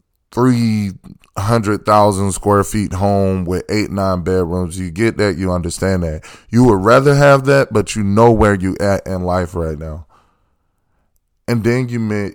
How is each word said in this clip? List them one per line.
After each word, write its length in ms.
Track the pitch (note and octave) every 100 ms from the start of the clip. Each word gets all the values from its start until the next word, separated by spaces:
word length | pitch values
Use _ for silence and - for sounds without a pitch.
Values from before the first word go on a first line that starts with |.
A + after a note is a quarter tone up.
| _ _ _
three 600 | - B2+ A#2+ A#2 G#2+ G2+ F2+ - - _ -
hundred 480 | G2+ A#2+ G2+ G2+ -
thousand 460 | G#2+ G#2 F#2+ G2
square 300 | F2+ G#2 G2+
feet 300 | F#2+ A2 G2+
home 540 | F2+ G2+ G2 F#2+ F#2+ F2
with 180 | F2+ -
eight, 200 | G#2+ G2
nine 320 | G2 F#2+ F2+
bedrooms. 560 | E2+ F#2 E2+ F2+ F2+ F#2
You 120 | F#2
get 260 | E2 A2+ -
that. 220 | G#2 E2
You 120 | F#2
understand 520 | F2+ E2+ - F#2 F#2
that. 220 | E2+ D#2 - - _
You 140 | A2+
would 200 | B2+ G2
rather 300 | G2 B2+ C#3
have 320 | C#3+ C#3+ C#3 C3+
that, 260 | C#3 -
but 240 | G#2+ F#2 A2
you 80 |
know 260 | G2+ G2+ A#2+
where 240 | A2+ G#2+
you 220 | G2+ F#2 -
at 260 | G2+ G2 -
in 160 | F#2
life 320 | F2+ F2+ F2
right 240 | F2+ D#2+ D#2
now. 280 | D#2+ D#2 - _ _ _ _ _ _ _ _ _ _ _ _ _ -
And 160 | A#2+
then 240 | G#2+ B2 B2
you 100 | A#2+
meet, 360 | A2 G#2 G2+